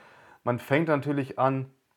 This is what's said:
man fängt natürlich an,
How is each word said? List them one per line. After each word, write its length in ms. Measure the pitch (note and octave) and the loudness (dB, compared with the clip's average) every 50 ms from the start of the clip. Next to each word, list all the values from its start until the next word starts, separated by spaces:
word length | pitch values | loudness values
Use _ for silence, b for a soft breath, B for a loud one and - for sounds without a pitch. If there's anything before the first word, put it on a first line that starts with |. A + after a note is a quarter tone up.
| b b b b b b b b b | b b b b b b b b b
man 160 | A#2+ B2 A#2 | -2 -2 -2
fängt 280 | - - C3+ D3+ E3 D#3+ | 0 0 2 2 2 2
natürlich 520 | D3+ C#3 C3+ C#3+ C#3+ C#3 C3 C3+ - - | 0 0 0 -2 -4 -4 -4 -4 -2 0
an, 280 | B2+ C3+ C3+ C3+ C3 C3 - _ _ _ _ | 0 0 0 0 -4 -8 -12 _ _ _ _